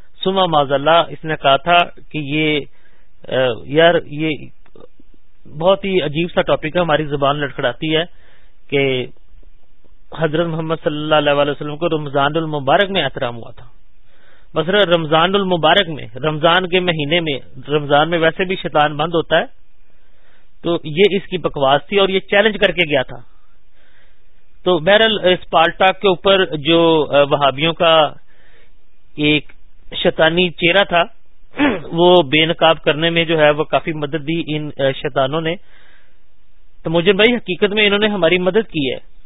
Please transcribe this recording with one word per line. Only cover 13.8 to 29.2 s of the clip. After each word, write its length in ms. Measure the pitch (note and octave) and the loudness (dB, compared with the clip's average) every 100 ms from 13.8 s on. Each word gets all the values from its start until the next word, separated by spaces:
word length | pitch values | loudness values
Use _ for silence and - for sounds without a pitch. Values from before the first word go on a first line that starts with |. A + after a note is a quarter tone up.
| - - - - - - - | -16 -16 -16 -16 -14 -14 -4
مثلا 240 | D#3+ D#3 G#3 F3+ E3+ | -2 2 2 4 2
رمضان 380 | D#3 D#3+ F3+ G3+ | 2 2 4 2
المبارک 520 | F#3+ F3 D#3 F#3 F3 | 0 2 4 4 2
میں، 200 | C#3 A#2 B2 | -6 -10 -4
رمضان 540 | D3+ D3+ E3 F3 F#3 | -4 2 4 4 2
کے 100 | F3+ | 0
مہینے 400 | F3+ D#3+ C#3+ E3 | 0 -2 0 0
میں، 500 | D#3+ C3 - C3 B2+ | 0 -4 -8 -12 -2
رمضان 400 | D3+ C#3+ C#3+ D#3+ | -2 4 4 4
میں 100 | E3+ | 2
ویسے 260 | D#3+ D#3+ F#3 | 2 2 -2
بھی 100 | F#3 | -2
شیطان 360 | E3+ D#3 D3+ D3 | 0 2 2 2
بند 160 | E3 | 0
ہوتا 240 | E3+ D3 D#3+ | 0 2 0
ہے، 80 | A#3+ - - - - - - - - - - - | 0 -8 -14 -14 -12 -12 -14 -14 -14 -14 -14 -8
تو 140 | D#3+ E3 | -4 -2
یہ 200 | D#3 D3+ G3 | -2 2 4
اس 160 | F#3+ - | 2 -4
کی 100 | F3+ | -4
بکواس 440 | E3 D3+ C3+ C#3+ - | -4 0 2 2 2
تھی 120 | G3+ | 2
اور 100 | G3 | 2
یہ 100 | F#3+ | 2
چیلنج 380 | - G3+ G#3+ F#3+ | 2 2 2 2
کر 140 | G3+ | 0
کے 180 | E3 D#3+ | 2 0
گیا 120 | C#3+ | 0
تھا۔ 160 | B2+ B2+ - - - - - - - - - - - - - - | -2 -8 -14 -14 -14 -14 -14 -14 -14 -14 -14 -14 -14 -14 -14 -4
تو 160 | F3+ F3 | 0 2
بہرحال 400 | D#3+ G#3 A3+ G#3 F3+ | 4 4 4 2 2
اس 240 | F3 - | 2 2
پال 220 | F3 E3 - | 4 4 4
ٹاک 240 | F#3+ F#3 | 2 4
کے 60 | G3 | 2
اوپر 380 | F3 G3 F#3+ F3 | 2 4 4 2
جو، 600 | D#3 C#3+ E3 E3 D#3+ C#3+ | -2 2 4 6 4 4
آ، 100 | C#3 | 2
وہابیوں 520 | C#3 C#3+ C#3+ C3+ D#3+ | 4 4 2 2 -2
کا 380 | D#3 E3+ D#3+ C#3+ C3+ - - - - - - - - - | 2 4 6 4 -2 -14 -14 -14 -14 -14 -14 -14 -14 -12
ایک 360 | - | 0